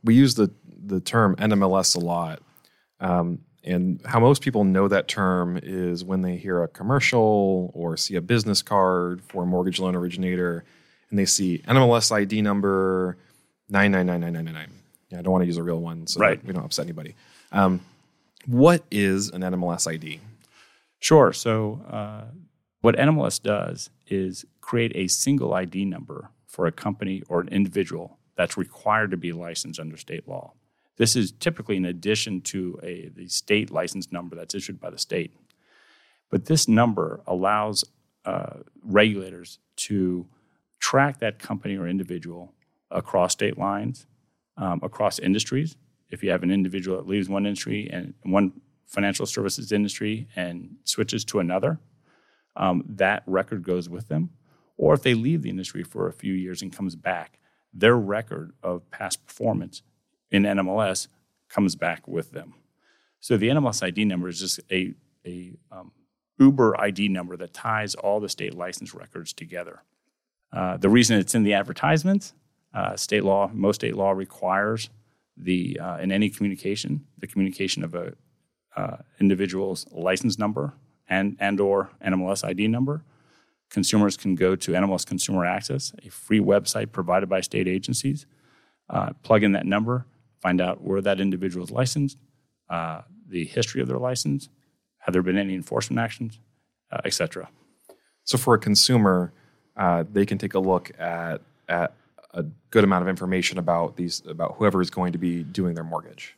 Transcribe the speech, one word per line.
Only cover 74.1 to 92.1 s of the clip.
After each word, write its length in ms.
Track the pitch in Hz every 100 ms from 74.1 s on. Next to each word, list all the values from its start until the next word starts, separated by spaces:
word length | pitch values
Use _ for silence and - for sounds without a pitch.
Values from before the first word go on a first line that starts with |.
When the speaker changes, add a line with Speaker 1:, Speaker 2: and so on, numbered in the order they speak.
Speaker 2:
requires 800 | 95 95 - 92 95 104 113 110 _ _ _ _ -
the, 420 | 90 92 90 85
uh, 200 | 87 82
in 120 | 92
any 200 | 98 107
communication, 760 | 107 104 95 101 104 - 143 - -
the 100 | 95
communication 560 | 101 95 - 95 -
of 100 | 85
a, 200 | 87 90 87 _ _ _ _ _ -
uh, 200 | - - - _
individual's 640 | 98 95 98 95 98 87 -
license 440 | - 87 92 117 95
number 380 | 107 107 143 - _ _ _
and, 280 | 95 98 92
and 220 | 98 101
or 300 | 101 98 95 _
N 120 | 98
M 100 | 92
L 100 | 92
S 100 | 98
I 120 | 101
D 120 | 92 107
number. 380 | 117 131 151 - _ _ _ _ _ _
Consumers 460 | - 92 107 104 -
can 180 | 101
go 220 | 90 92 92
to 180 | -
N 80 | 90
M 80 | 98
L 40 | 92
S 80 |
Consumer 400 | - 92 - 98
Access, 480 | 87 95 - 135 - -
a 60 | -
free 300 | - - 107
website 500 | 98 101 98 110 107
provided 380 | - 87 90 95
by 120 | 95
state 280 | 87 107 92
agencies, 580 | 95 - 127 - 143 - _ _ _ _ _ _
uh, 220 | - 98 -
plug 220 | - 110
in 80 | 101
that 140 | 98 -
number, 400 | 101 110 123 123 _ _ _
find 200 | 92 90
out 220 | 90 -
where 180 | 95 98
that 200 | 98 98
individual 440 | 98 90 95 90
is 60 | 90
licensed, 480 | 107 127 151 139